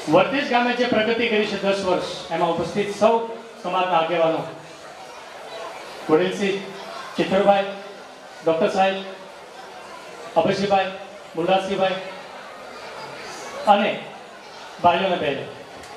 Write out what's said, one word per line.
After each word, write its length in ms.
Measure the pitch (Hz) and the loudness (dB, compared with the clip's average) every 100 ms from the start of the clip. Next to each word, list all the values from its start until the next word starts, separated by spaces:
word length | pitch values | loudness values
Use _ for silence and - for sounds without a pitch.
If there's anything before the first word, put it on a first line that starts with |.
| 151 | 4
વર્તેજ 380 | 165 185 277 240 | 6 6 2 2
ગામે 240 | 240 240 | 4 4
જે 120 | 233 240 | 2 2
પ્રગતિ 420 | 220 220 233 226 | 4 2 2 2
કરી 180 | 208 208 | 2 2
છે 160 | 196 | 0
દસ 240 | 196 185 180 | 0 2 2
વર્ષ, 460 | 165 - - - | 0 0 -6 -4
એમાં 180 | 165 170 | 0 2
ઉપસ્થિત 500 | 165 170 202 202 - | 2 0 0 -2 4
સૌ 280 | 220 233 - - - - | 6 6 0 -8 -12 -10
સમાજના 340 | 180 214 185 170 | -2 0 4 4
આગેવાનો, 500 | 160 170 160 151 - - - - - - - - - - - - - - - - - | 4 4 4 2 -4 -10 -14 -16 -16 -16 -16 -16 -16 -14 -14 -12 -12 -12 -12 -10 4
વડીલ 280 | 156 185 185 | 4 4 2
શ્રી 220 | 196 190 - - - - - - | 0 0 -4 -10 -12 -12 -6 -2
ચિત્તરભાઈ, 480 | - 190 202 196 196 - - - - - - - - | 2 4 6 6 4 -4 -12 -14 -16 -18 -18 -4 0
ડૉક્ટર 240 | - 208 | 2 2
સાહેબ, 340 | 190 190 196 190 - - - - - - - - - - - - - | 4 4 2 -4 -12 -14 -16 -16 -16 -16 -16 -16 -16 -16 -14 -2 2
અભયસિંહભાઈ, 520 | 196 190 202 196 190 190 - - - 160 | 2 2 2 2 2 -4 -12 -16 -10 -2
મુલરાજસિંહભાઈ 600 | 175 190 190 190 190 185 - - - - - - - - - - - - - - - 554 - | 2 4 2 2 2 0 -6 -12 -14 -14 -14 -14 -14 -14 -14 -12 -12 -12 -12 -12 -10 0 4
અને 320 | 208 214 - - - - - - - - - | 6 4 -2 -8 -14 -16 -18 -16 -16 -16 0
ભાઈઓ 240 | 175 175 190 | 4 4 2
અને 80 | 175 | 0
બહેનો. 260 | 151 - - - - - - | 0 -2 -6 -12 -16 -16 -16